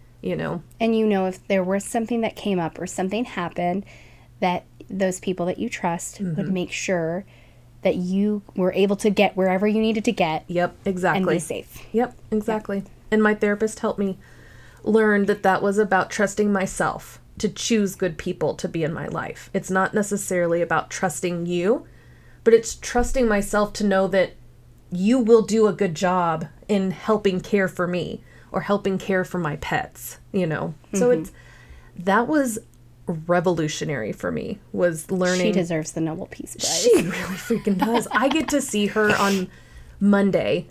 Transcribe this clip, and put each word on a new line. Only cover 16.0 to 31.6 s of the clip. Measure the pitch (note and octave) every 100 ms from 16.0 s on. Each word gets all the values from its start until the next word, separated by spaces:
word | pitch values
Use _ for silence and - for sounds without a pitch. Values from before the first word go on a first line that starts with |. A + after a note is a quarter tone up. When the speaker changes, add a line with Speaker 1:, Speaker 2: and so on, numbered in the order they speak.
| -
Speaker 1:
trusting | - G3 - G#3
myself | G3 G3 - E3 - - - - -
to | G#3
choose | - - A3+ G3
good | - F#3 D3+
people | F3 - D3+
to | - F3+
be | E3
in | D3+
my | C#3 D3
life. | - - - -
It's | F#3+ D#3
not | F#3+ F#3+
necessarily | G#3+ G3+ G3+ - F3+ E3+ E3+
about | E3+ D#3+ -
trusting | - F#3 - F3+ F3 F3
you, | F3 F#3 C#4 - - - - - -
but | A3+
it's | A3+ -
trusting | - - A#3+ A#3+ C4 A3+
myself | G3+ G3+ G#3 G#3
to | - G#3
know | F#3+ F#3+
that | F#3+ - - - - - - -
you | F3+ G3+ C4
will | A3 A3+
do | G3+ A3 G#3+
a |
good | E3 F#3+
job | D3+ F3+ F3+ E3+ D#3+ D3+ - -
in | G3+ F#3+
helping | - - G#3+ G3+ F3+
care | - G#3 F#3
for | - F3
me | F3+ D3+ - - - -
or | F#3
helping | - G3+ G3+ F#3+
care | - F#3
for | F3+ F3+
my | D3+ D3+
pets, | - D#3 - - - - -
you | G3 E3
know? | D3+ E3+ - -
So | G3 B3
Speaker 2:
Mm-hmm. | E3
Speaker 1:
it's, | D#3 - - -